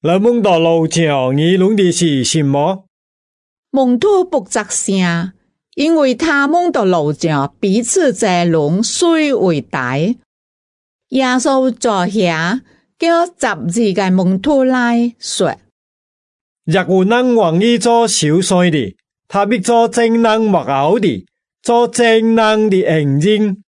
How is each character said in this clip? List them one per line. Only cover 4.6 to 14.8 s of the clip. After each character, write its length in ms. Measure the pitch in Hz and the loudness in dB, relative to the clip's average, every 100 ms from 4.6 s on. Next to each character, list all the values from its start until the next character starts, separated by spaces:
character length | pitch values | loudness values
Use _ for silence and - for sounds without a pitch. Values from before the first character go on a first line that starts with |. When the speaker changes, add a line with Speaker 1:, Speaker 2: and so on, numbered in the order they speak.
Speaker 2:
声， 720 | 202 - - 196 180 170 185 - _ _ _ - | -6 -6 -2 0 0 -2 -6 -12 _ _ _ -4
因 200 | 302 330 | 0 2
为 200 | 269 240 | 0 0
他 320 | 320 285 277 | -2 0 0
们 240 | 339 349 | 0 0
到 120 | 277 | 0
路 300 | 196 175 147 | 0 0 -2
上 400 | 147 170 147 139 _ | -2 -2 -2 -4 _
彼 240 | 202 202 | -2 -2
此 280 | 240 381 302 | -2 0 0
议 380 | 185 214 175 175 | 0 -2 0 0
论 340 | 160 147 180 | 0 0 -2
谁 480 | 226 - 339 320 302 | -4 -2 0 0 0
为 280 | 240 185 151 | 0 0 -2
大。 360 | - 139 123 135 | -4 -6 -4 -2
耶 180 | 175 247 _ _ _ _ _ _ _ _ _ 254 262 254 | -2 -4 _ _ _ _ _ _ _ _ _ -2 0 0
稣 320 | 269 269 262 | 0 0 0
坐 380 | 226 233 202 180 | -2 -2 0 -2
下， 540 | 208 180 160 170 254 - _ _ _ | 0 0 0 -2 -4 -8 _ _ _
叫 280 | 330 339 349 | 0 0 -2
十 60 | _ 247 | _ -6
二 480 | 180 170 185 220 | -4 -4 -2 0
个 180 | 185 190 | 0 0
门 300 | 185 180 190 | 2 0 0
徒 220 | 247 277 | 0 0
来 500 | 254 254 | 2 0